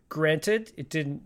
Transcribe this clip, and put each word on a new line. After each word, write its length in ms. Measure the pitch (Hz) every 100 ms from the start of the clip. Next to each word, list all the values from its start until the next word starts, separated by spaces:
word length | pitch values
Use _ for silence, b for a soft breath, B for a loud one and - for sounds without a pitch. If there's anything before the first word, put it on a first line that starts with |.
| _
granted, 640 | 156 156 156 202 220 220 -
it 140 | 135
didn't, 340 | 160 143 143